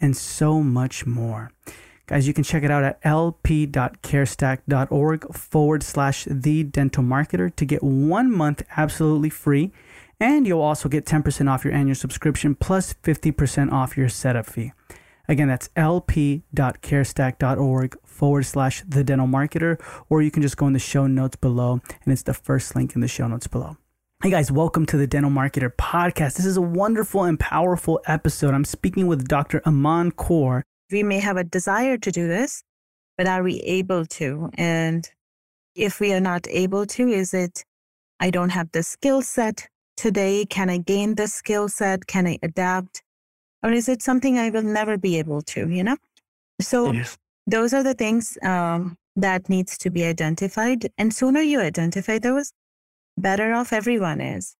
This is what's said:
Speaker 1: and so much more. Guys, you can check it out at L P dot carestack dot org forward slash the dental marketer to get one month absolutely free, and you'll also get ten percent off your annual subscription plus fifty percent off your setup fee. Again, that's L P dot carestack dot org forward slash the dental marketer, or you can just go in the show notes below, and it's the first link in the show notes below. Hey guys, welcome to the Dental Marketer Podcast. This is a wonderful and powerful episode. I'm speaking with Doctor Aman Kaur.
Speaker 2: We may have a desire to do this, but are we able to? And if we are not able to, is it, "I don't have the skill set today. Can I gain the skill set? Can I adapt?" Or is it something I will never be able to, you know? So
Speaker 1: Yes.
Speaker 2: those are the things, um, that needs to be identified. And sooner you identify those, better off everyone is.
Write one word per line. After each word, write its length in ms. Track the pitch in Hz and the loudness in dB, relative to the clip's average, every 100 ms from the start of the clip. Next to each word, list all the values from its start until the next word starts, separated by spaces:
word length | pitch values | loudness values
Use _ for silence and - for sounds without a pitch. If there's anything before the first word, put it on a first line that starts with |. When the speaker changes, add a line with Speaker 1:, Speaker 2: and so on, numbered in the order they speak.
Speaker 1:
and 160 | 147 131 | 0 0
so 460 | - - 151 156 | -2 0 2 4
much 440 | 147 123 127 - - | 2 2 0 -4 -4
more. 440 | 120 113 110 117 - - - - _ - | -2 -4 -6 -10 -18 -20 -20 -20 _ -4
Guys, 200 | 143 135 | 0 2
you 40 | |
can 120 | 151 | 2
check 180 | 147 165 | 0 0
it 80 | 147 | 2
out 140 | 147 | 2
at 160 | 139 - | 0 0
L 340 | 160 156 170 165 | 0 2 2 0
P 240 | - 156 147 | 0 2 0
dot 340 | 143 127 - | 0 -2 -4
carestack 600 | - 143 139 - 139 131 - | -2 0 0 0 -2 -2 0
dot 240 | 135 135 | 0 2
org 340 | 147 147 156 - | 2 2 0 -6
forward 480 | - - 160 147 156 | -14 -2 2 4 2
slash 420 | 143 - 139 135 - | -2 0 0 0 -4
the 320 | 139 139 151 | -2 0 0
dental 400 | 151 147 139 - | 0 0 0 2
marketer 500 | 127 131 151 180 180 - | 2 2 0 0 -2 -2
to 80 | |
get 180 | 139 147 | -2 0
one 480 | 139 135 147 185 262 | 2 2 2 4 2
month 320 | 208 151 143 - - | 2 2 0 -4 -2
absolutely 520 | 151 - 156 151 151 | -2 2 2 2 0
free, 440 | - - 143 180 - - - - - | -2 2 2 2 -4 -20 -20 -16 -2
and 260 | 226 294 247 | 2 4 4
you'll 160 | 170 | 2
also 260 | 151 151 - | 2 0 0
get 160 | 151 | -2
ten 200 | - 156 | 0 0
percent 240 | 147 139 139 | 2 0 2
off 160 | 131 | 2
your 100 | 143 | 0
annual 220 | 143 139 135 | 2 2 0
subscription 580 | 131 - 156 135 151 | -4 -4 -2 0 0
plus 380 | 135 - 185 185 - | 0 0 0 0 -4
fifty 300 | - 151 160 | -2 0 0
percent 400 | 147 143 - 139 | 0 0 0 0
off 240 | 135 131 - | 0 -2 0
your 120 | 127 | 0
setup 380 | - 131 120 110 | 0 -2 -2 -4
fee. 260 | - 117 - - - _ _ - | -8 -8 -10 -20 -20 _ _ -2
Again, 220 | 143 143 | 2 2
that's 200 | 127 - | 0 -4
L 260 | - 160 180 | 0 2 2
P 440 | - - 143 143 - | 0 2 2 0 -4
dot 260 | 151 131 - | -2 0 -2
carestack 600 | - 143 131 - 131 127 | -2 0 2 0 -2 0
dot 180 | 131 135 | 0 0
org 400 | 135 131 127 - | 2 2 -2 -6
forward 420 | _ - 143 143 131 | _ -2 2 2 0
slash 380 | 139 135 - 190 | 0 -2 -2 -2
the 160 | 139 | 0
dental 240 | 135 135 131 | 2 2 2
marketer, 500 | 131 147 165 165 165 - - - | 2 0 0 -2 -2 -6 -14 0
or 140 | 156 | 2
you 80 | 151 | 2
can 120 | 156 | 2
just 140 | 143 - | 0 2
go 120 | 143 | 2
in 60 | |
the 40 | 135 | 2
show 300 | - 143 135 | 0 0 2
notes 260 | 131 131 | 2 0
below, 460 | - 131 120 123 123 - - | 0 0 0 0 -2 -4 -6
and 80 | - | 0
it's 100 | 135 | 0
the 120 | - | 0
first 420 | 123 - 135 - 127 | -6 -2 -2 -2 -2
link 180 | 127 | -2
in 60 | 123 | -2
the 80 | 120 | -4
show 180 | - 123 | -2 -4
notes 220 | 117 - | -4 -6
below. 300 | 120 143 156 _ _ _ _ | -6 -6 -10 _ _ _ _
Hey 80 | 190 | 0
guys, 220 | 185 135 | 2 2
welcome 340 | 135 165 170 156 | 2 2 2 2
to 100 | 151 | 2
the 120 | 139 | 2
Dental 240 | 147 143 | 2 2
Marketer 420 | 139 135 - 123 | 2 0 0 -2
Podcast. 640 | - - 170 175 - 151 - | -2 -2 0 0 0 -2 0
This 100 | 190 | 0
is 100 | 190 | 0
a 60 | |
wonderful 640 | 175 170 202 226 214 196 | 0 0 0 0 0 0
and 160 | 180 160 | 0 0
powerful 600 | - - 180 175 - 160 - | 0 0 2 0 0 -2 0
episode. 480 | 156 165 - 143 | -2 0 0 0
I'm 100 | 135 | 2
speaking 440 | 143 - 190 185 185 | 0 -2 -2 0 2
with 180 | 160 127 | 0 0
Doctor 340 | 143 143 151 - | -2 0 -2 2
Aman 460 | 143 143 165 175 | 2 4 2 0
Kaur. 500 | - - 170 131 127 - _ - | -2 0 2 2 0 -4 _ -6
Speaker 2:
We 140 | 202 | -2
may 160 | 208 196 | 0 0
have 180 | 202 185 | 0 -2
a 60 | |
desire 540 | 170 185 180 196 262 247 | -2 -4 0 0 0 0
to 160 | 214 | -2
do 160 | 175 170 | -2 0
this, 340 | 175 277 - - _ _ _ _ - | 0 -2 -6 -16 _ _ _ _ -2
but 80 | 185 | 0
are 160 | 185 | 0
we 140 | 185 - | 0 -2
able 440 | - 185 190 185 160 | -2 -2 0 -2 -4
to? 440 | - 170 151 160 | -6 -6 -6 -8
And 560 | - 170 165 160 165 165 _ _ _ _ _ _ | -4 0 0 0 -2 -6 _ _ _ _ _ _
if 240 | - 208 - | -4 -2 0
we 140 | 208 | 0
are 80 | 190 | 2
not 260 | 185 175 - | 0 -2 -4
able 380 | - 185 196 208 | -2 0 -2 -4
to, 220 | - 247 | -2 0
is 260 | 208 190 | 0 0
it, 300 | 185 180 - - _ _ _ _ - | -2 -4 -6 -18 _ _ _ _ -4
"I 100 | 180 | -2
don't 200 | 180 180 | 0 0
have 200 | 180 165 | -2 -2
the 140 | 165 | -4
skill 360 | 170 - 277 269 | -4 -2 0 2
set 480 | 254 - 226 220 - _ _ - | 0 -2 -2 -4 -12 _ _ -6
today. 480 | 226 202 196 202 | -2 0 0 0
Can 260 | 208 - 190 | -2 -2 -2
I 80 | 180 | -2
gain 380 | 170 202 208 214 | 0 0 0 -2
the 100 | 208 | -4
skill 420 | - - 208 208 | -4 -2 -2 -2
set? 380 | - 202 190 - | -2 -2 -2 -2
Can 220 | 196 180 | 0 0
I 100 | 160 | -2
adapt?" 640 | 165 160 185 185 185 - - _ _ _ _ _ | -6 -2 -2 -2 -4 -12 -20 _ _ _ _ _
Or 80 | 226 | 0
is 160 | 233 233 | 0 0
it 120 | 254 | -2
something 380 | - 254 269 247 | 0 2 2 2
I 120 | 226 | 0
will 120 | 220 | 0
never 340 | 220 214 214 208 | -2 -2 -2 -2
be 220 | 190 165 | 0 0
able 240 | 156 147 | -2 -4
to, 260 | 151 - 101 | -6 -6 -4
you 140 | 175 | -2
know? 140 | 190 285 _ _ _ _ _ - | 0 -2 _ _ _ _ _ -8
So 320 | 190 254 240 | -2 0 0
Speaker 1:
Yes. 260 | 120 123 - _ _ - | -2 -4 -12 _ _ -2
Speaker 2:
those 260 | 220 233 | 0 2
are 80 | 269 | 2
the 120 | 269 | 0
things, 440 | 262 220 226 220 - | 0 0 0 -2 -4
um, 520 | 190 180 170 170 180 175 _ - | -2 0 0 -2 -4 -10 _ -2
that 320 | 190 185 185 | 0 0 0
needs 280 | 185 185 - | -2 -2 -4
to 120 | 185 | -4
be 140 | 175 | -2
identified. 880 | 165 165 156 165 196 - 226 254 226 - | -2 0 -2 -2 -4 -2 0 0 -4 -2
And 160 | 214 | -2
sooner 280 | 214 262 277 | 0 2 2
you 180 | 311 285 | 2 2
identify 600 | 170 170 165 185 190 220 | 0 0 -2 -2 -2 -2
those, 320 | 240 269 285 - _ _ _ _ _ - | 0 -2 -4 -10 _ _ _ _ _ -4
better 340 | 190 196 220 | 0 2 2
off 180 | 233 240 | 0 0
everyone 480 | 220 214 240 180 147 | -2 0 0 0 -2
is. 340 | 131 185 185 - | -4 -8 -10 -16